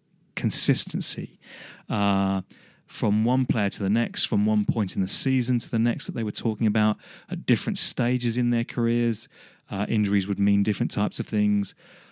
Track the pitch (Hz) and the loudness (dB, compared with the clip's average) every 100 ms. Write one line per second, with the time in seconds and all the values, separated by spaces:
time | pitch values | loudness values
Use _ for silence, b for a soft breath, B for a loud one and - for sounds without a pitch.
0 | _ _ _ - 110 - - 131 - - | _ _ _ -4 -2 2 2 2 0 -4
1 | - - 104 - B B B B - 107 | -4 -6 -8 -14 B B B B -6 0
2 | 101 98 98 98 - B B B - - | 2 2 2 0 -4 B B B -20 -4
3 | 113 104 113 131 127 117 101 - 98 113 | 0 2 2 2 2 0 -2 -2 0 0
4 | 117 - - 104 107 107 101 117 98 - | 0 -4 -2 0 2 2 0 0 -2 -2
5 | 95 - 135 131 120 123 - 113 117 113 | -2 -2 0 0 2 -2 0 0 0 -2
6 | - 127 110 - 117 104 113 107 107 104 | -6 -4 -4 -2 -4 0 2 2 2 0
7 | B B - - - 117 - 98 - - | B B -10 -6 0 0 0 -2 -2 -2
8 | 120 123 120 113 120 117 117 - 117 117 | 0 0 0 0 0 0 -2 0 2 2
9 | 120 110 - B B B - 98 104 113 | 0 -2 -8 B B B -8 -4 0 2
10 | 101 101 95 98 101 101 101 104 - - | 4 2 2 2 2 4 2 0 -2 0
11 | 104 - 110 107 104 104 98 B B B | -2 -2 -4 0 2 2 -2 B B B
12 | B | B